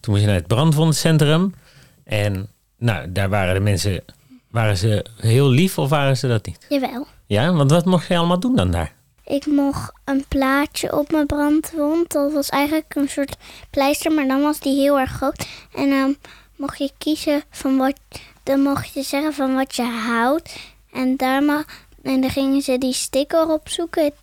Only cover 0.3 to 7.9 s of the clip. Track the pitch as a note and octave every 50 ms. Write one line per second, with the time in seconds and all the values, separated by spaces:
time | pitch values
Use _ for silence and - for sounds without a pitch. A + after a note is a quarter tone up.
0.3 | G2+ F2+ E2 - - A2 D3+ E3 D3+ D3 D#3+ E3 D#3 - - E3 D#3+ D3+ D3+ C#3+
1.3 | D#3 E3 F#3 G3+ F3+ - _ - _ - - - _ _ _ - - G#2 G#2 G#2
2.3 | G2+ F#2+ G2 G#2 _ _ _ _ _ _ A#2+ A#2+ G#2+ E2+ C2 E2+ F#2 F#2+ G2 G2
3.3 | G2 G#2 F#2+ F2+ F#2 F#2+ G2 G#2+ G2+ F2 D#2 G#2 F#2+ E2 - - - _ _ _
4.3 | - - _ _ - A#2 A2+ G#2+ G2+ F2+ F2+ A2+ G#2+ G2+ - - - - - A2+
5.3 | A2+ C3 C#3+ C#3 B2 C3 F3+ F#3+ - - D3+ C3+ D3+ D3 C#3 C3+ C3+ B2+ - C3
6.3 | A#2+ G#2+ - - E2+ - - - D4 C#4 B3+ - - A#3 D4 - - - _ _
7.3 | G#2 G#2 B2 E3 F#3 D#3+ C#3+ C3+ D3 F3 E3 F#3